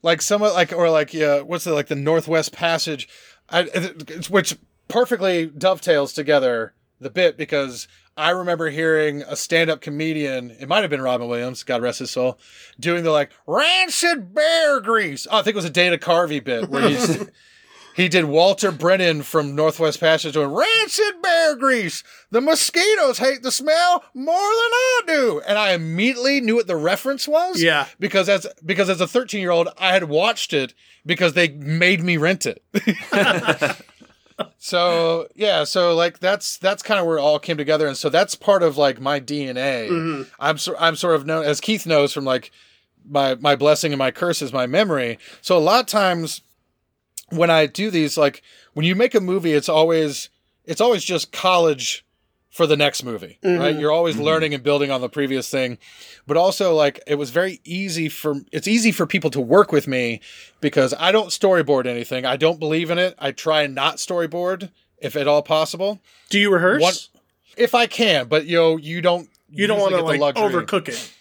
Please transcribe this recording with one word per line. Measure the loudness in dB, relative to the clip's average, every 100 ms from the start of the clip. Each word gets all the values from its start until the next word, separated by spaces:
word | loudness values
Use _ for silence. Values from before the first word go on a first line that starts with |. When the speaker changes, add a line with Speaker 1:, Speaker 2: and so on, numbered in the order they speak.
Speaker 1:
like | 0 -2
some | 0 0
of, | 0
like, | 0 -2
or, | 0 2
like, | 2 0
yeah, | -2 0 0
what's | -2 -8
the, | -2
like, | -2 -2
the | -4
Northwest | 0 0 0 -2 -2
Passage, | -4 -2 -2 -4 -8 -12 -20 -20 _ _
I, | -2 -2
it's, | -4 -6 -10 -16 -14 -2
which | 0 0 -8 _ _ _
perfectly | -2 0 0 0 -2 -4
dovetails | -2 -2 0 2 2 0
together | -4 0 2 2 -2 -6 _ _ _
the | -10
bit, | 0 0 0
because | -4 -2 -4 -8 -16 _ _ -4
I | -2
remember | -2 -2 -2 -4
hearing | -2 0 2 0 -4
a | -10 -10
stand-up | -2 0 0 -2
comedian, | -6 -6 -4 -4 -4 -6 -8 -16
it | -4
might | -4
have | -2
been | -4
Robin | -2 -4 -4
Williams, | -6 -8 -10
God | -6 -4
rest | -4 -6
his | -8
soul, | -4 -4 -4 _ -20 -20 -8
doing | -4 -2
the, | 0
like, | 0 -2 _ -4
"Rancid | 0 2 0 0 0 0 -2 -4
bear | 0 2 2 2 0
grease." | 0 -2 -2 -8 -2
Oh, | 0
I |
think | 0
it | -2
was |
a | -4
Dana | 0 2 2
Carvey | 2 2 2 -4
bit | -4 -4 -2
where | 0 2
he's, | 2 0 -2 -6 _ _ _
Speaker 2:
<laughs> | _ -20 -14
Speaker 1:
he | -2 2
did | 2
Walter | 2 4 4 4 -2
Brennan | 0 2 2 2 0
from | 0 -2 -2
Northwest | 0 0 2 -2 2
Passage | 2 2 0
doing, | -2 -2
"Rancid | 0 2 2 0 0 -2 0
bear | 0 2 2
grease. | 2 0 0 -2 -8 -14 -20 _
The | 0
mosquitoes | 2 2 2 2 2 4 2 2
hate | 0 0
the | -4
smell | -4 0 2 4 0 -2
more | -10 -2
than |
I | 0 2 2 2 2 2 0 0
do." | 0 0 -2 -2
And | 0
I | 2
immediately | 0 -2 0 0 0 0 0
knew | 2 0
what | 0
the | 0
reference | 0 0 -2 -6 0
was. | 0 0 0
Speaker 2:
Yeah. | 2 2 -2 -6
Speaker 1:
Because | -2 0 2
as, | 0 -2 -14 -6
because | -2 0
as | 0
a | 0
thirteen-year-old, | -2 -2 -6 0 2 0 -2
I | 0
had | 0 2
watched | 0 0 -2 -2
it | -2 -4 _ _ _ -6
because | 0 2
they | 2 0
made | -2 -4 0 2 2
me | 0 0
rent | 0 0 -4
it. | -8 _ -4 -2 -4 -2
<laughs> | 0 2 0 0 -2 -2 -4 -14 _ -20 _ _ -12 -12 _
So, | -4 0 0 2 0 -2 -4
yeah, | -4 0 0
so, | 0 0 2 2
like, | 0 0
that's, | -2 -2 -4 -2
that's | -2 -2
kinda | -2 0
where | 0 2
it |
all | 2 0
came | -2 -4
together. | 0 0 0
And | -2
so | 0
that's | 2 0 -2
part | 2 4
of, | 4 2
like, | 0 0
my | -4 -4
D | -4 -6 -6
N | -4
A. | -2 -2 -4
Speaker 2:
Mm-hmm. | -4 -4 -6 -10 -4
Speaker 1:
I'm | -2 -2
so, | -4 0
I'm | 0
sort | 0 0 0
of | 0
known, | -2
as | -2 -2
Keith | -2 -4 0
knows | 2 2
from, | -2
like, | -2 -4 -4 _ _ _ _ _ -6
my, | -2 0 0
my | 2 4
blessing | 4 4 2
and | 0
my | -2
curse | 0 -2 -2
is | -4
my | -4 0
memory. | 2 2 0 -2 -6 -16 -16
So | 2 2
a |
lot | 4 2
of | 2
times | 0 0 0 -4 -10 _ _ _ _ _ _ _ -20 _
when | 0 4
I | 4 2
do | 0 -2
these, | 0 0 2
like, | 0 0 _ -20 _
when | -2 0
you |
make | 2 2 2
a |
movie, | 0 -2 2
it's | 0 2
always, | 4 4 4 0 -4 -12 _ _ _
it's | -10 0
always | 2 2
just | 0 -4 -4
college | -2 2 4 2 0 -4 -8 _ _ _ _ _
for | -2 2
the | 2
next | 2 -2
movie, | -8 -10 -12 -6
Speaker 2:
Mm-hmm. | -2 2
Speaker 1:
right? | 0 0
You're | 0
always | 2 0 0
Speaker 3:
Mm-hmm. |
Speaker 1:
learning | 0 2 0
and | -2
building | 0 0 0
on | -2
the | -4
previous | -4 -2 -2 -2
thing. | -4 -4 -6 -18 -20 -20 -20 -2
But | 2
also, | 2 2 2
like, | 4 2 0 -6
it |
was | -4 -2
very | -2 -2 -4
easy | -10 -6 -4 -4 -4
for, | -4 -4 -6 -6
it's | -8 -2
easy | 2 2
for | 0 -2
people | 0 -2
to | -2
work | 4 4 6
with | 2 0
me | -2 -2 -6 -12 -20 -20 _
because | -2 2 2 2
I | 2
don't | 2 0
storyboard | 0 2 2 4 2 0
anything. | -4 -6 -4 -2
I | 2
don't | 0 0
believe | -2 -2 -2
in | -2
it. | -2 -2
I | -8
try | -4 0 0
and | 0
not | -2 -2 -4
storyboard | -6 -4 -4 -4 -4 -4 -10 _ _ _
if | -8
at | -2 2
all | 2
possible. | 2 0 0 -2 -4 -6 _ _ _
Speaker 2:
Do | 0
you | 4
rehearse? | 4 4 4
Speaker 1:
One, | 2 0 -10 _ _ _ _ -2
if | 2
I | 2 0
can, | 2 2 2 2
but, | -2 2
you | 2
know, | 2 2
you | -4 0
don't | 0 0 -4 _ _
Speaker 2:
You | -2 0
don't | 2
Speaker 1:
usually | 2
Speaker 2:
wanna, | 2
Speaker 1:
get | 0 0
the |
Speaker 2:
like, | 0 2
Speaker 1:
luxury. | 0 0
Speaker 2:
overcook | -2 -4 -4
it. | -10 -12 _